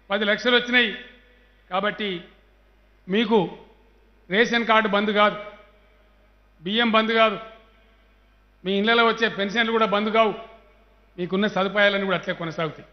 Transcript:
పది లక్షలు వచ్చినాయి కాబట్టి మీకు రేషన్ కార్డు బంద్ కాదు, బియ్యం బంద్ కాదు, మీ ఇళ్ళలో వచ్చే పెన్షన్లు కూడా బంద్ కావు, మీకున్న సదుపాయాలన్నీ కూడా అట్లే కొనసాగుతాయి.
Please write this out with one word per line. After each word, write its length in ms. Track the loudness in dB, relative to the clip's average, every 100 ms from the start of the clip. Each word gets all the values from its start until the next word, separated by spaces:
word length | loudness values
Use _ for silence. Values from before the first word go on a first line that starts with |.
| -6
పది 140 | -2 0
లక్షలు 260 | 0 2 2
వచ్చినాయి 320 | 2 0 0 -4 -16 -20 _ _ _ _ -8
కాబట్టి 380 | -4 -4 -4 -6 -6 -10 _ _ _ _ _ _ _ -4
మీకు 240 | -2 2 2 0 -6 -20 _ _ _ _ _ -4
రేషన్ 380 | 0 2 0 2
కార్డు 180 | 2 4
బంద్ 180 | 0 0 2
కాదు, 180 | 2 0 -12 -20 -20 _ _ _ _ _ _ _ _ _
బియ్యం 260 | -4 0 2 2
బంద్ 160 | 2 2
కాదు, 180 | 2 0 -12 -20 _ _ _ _ _ _ _ _ _ _
మీ 80 | -4 -2
ఇళ్ళలో 240 | 2 4 4
వచ్చే 180 | 2 -2 -2
పెన్షన్లు 340 | -4 -2 0 2
కూడా 120 | 2
బంద్ 160 | 0 0 2
కావు, 180 | 2 -2 -12 -20 _ _ _ _ _ -10
మీకున్న 280 | -4 -2 -2 -2
సదుపాయాలన్నీ 500 | -2 2 2 2 -2
కూడా 80 | -4
అట్లే 140 | -4 -8
కొనసాగుతాయి. 460 | -8 -6 -6 -8 -20